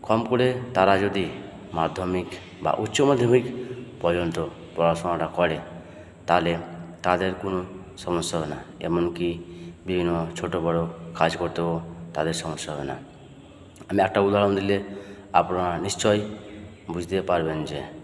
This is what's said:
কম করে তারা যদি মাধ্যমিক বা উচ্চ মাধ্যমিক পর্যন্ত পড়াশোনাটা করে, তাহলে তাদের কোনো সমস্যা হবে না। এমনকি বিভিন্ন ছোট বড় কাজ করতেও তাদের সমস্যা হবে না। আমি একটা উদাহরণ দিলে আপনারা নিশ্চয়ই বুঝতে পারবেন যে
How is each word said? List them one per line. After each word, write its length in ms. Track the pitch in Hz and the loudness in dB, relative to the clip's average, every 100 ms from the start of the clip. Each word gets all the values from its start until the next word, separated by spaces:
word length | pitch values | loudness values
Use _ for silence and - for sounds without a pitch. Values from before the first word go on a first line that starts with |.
কম 220 | - 113 | 2 2
করে 300 | 117 123 127 127 120 | 4 4 4 2 -2
তারা 240 | 90 95 98 | 4 6 6
যদি 260 | 101 98 85 - - - - | 4 0 -2 -6 -12 -14 -8
মাধ্যমিক 540 | 85 80 80 90 90 87 - - - | 0 0 0 -2 -2 -4 -10 -14 -4
বা 100 | 80 | 0
উচ্চ 280 | - 107 - | 0 0 4
মাধ্যমিক 440 | 139 131 120 123 120 - - - - - | 4 6 6 6 4 -8 -8 -10 -12 -2
পর্যন্ত 460 | 85 87 85 82 76 - - - | 2 2 0 -2 -4 -8 -12 2
পড়াশোনাটা 500 | 85 82 87 85 80 | 2 2 0 -2 -2
করে, 320 | 87 87 78 - - - - - - - | 2 2 2 -6 -14 -16 -18 -20 -18 2
তাহলে 300 | 87 85 85 - - - - | 4 4 0 -4 -12 -14 -6
তাদের 320 | 90 90 95 | 0 2 2
কোনো 300 | 92 98 92 92 - - - | -2 -4 -4 -4 -12 -16 -12
সমস্যা 400 | - 87 82 85 | -2 -2 0 -2
হবে 80 | 76 | -2
না। 100 | 73 - - | -6 -10 -10
এমনকি 580 | 85 85 87 85 87 85 - - 85 85 - | -2 0 0 -2 -4 -4 -10 -14 -16 -14 -4
বিভিন্ন 400 | 90 87 85 82 85 | 0 2 0 -2 -4
ছোট 200 | 87 87 | -4 0
বড় 220 | 82 82 85 - - | 0 0 0 -6 -12
কাজ 220 | - 82 - | 2 2 2
করতেও 440 | 85 85 85 82 82 - - | -2 0 0 -2 -4 -12 -8
তাদের 180 | 76 80 | -2 0
সমস্যা 400 | 82 - - - | 0 -4 -6 -6
হবে 120 | 73 | -6
না। 120 | 69 65 - - - - - - - - - | -6 -8 -12 -20 -20 -20 -20 -20 -20 -20 -2
আমি 140 | 98 | 2
একটা 180 | 95 104 | 4 4
উদাহরণ 340 | 101 101 101 | 4 6 4
দিলে 280 | 98 98 98 98 98 - - - | 4 2 0 0 -12 -14 -18 2
আপনারা 460 | 90 87 90 90 82 | 4 4 2 0 0
নিশ্চয়ই 420 | 95 - 110 104 104 - - - - - - | -4 0 4 4 2 -10 -14 -16 -16 -18 -8
বুঝতে 320 | 85 85 95 | -6 -2 -2
পারবেন 420 | 92 87 80 78 | 2 2 2 -2
যে 180 | 76 73 64 - | -4 -6 -8 -14